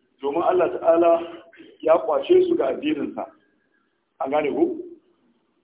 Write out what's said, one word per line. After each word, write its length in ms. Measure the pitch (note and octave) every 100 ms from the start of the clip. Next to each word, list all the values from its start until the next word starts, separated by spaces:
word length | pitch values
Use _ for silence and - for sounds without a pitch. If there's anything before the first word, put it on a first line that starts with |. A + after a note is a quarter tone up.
| _ _
Domin 200 | C#3 D3+
Allah 260 | F3 F3+ D#3+ A#2+
Ta'ala 640 | E3 E3 E3+ E3+ - - - - - -
ya 160 | D3+ E3
kwace 460 | - C#3+ - F#3 -
su 80 | -
ga 120 | C3 A#2+
addininsa. 500 | C#3+ D3 - - F#2+ _ _ _ _ _ _ _ _ -
An 100 | C3+
gane 240 | D3 D3
ku? 300 | A#2+ F4 E4 - - _ _ _ _ _ _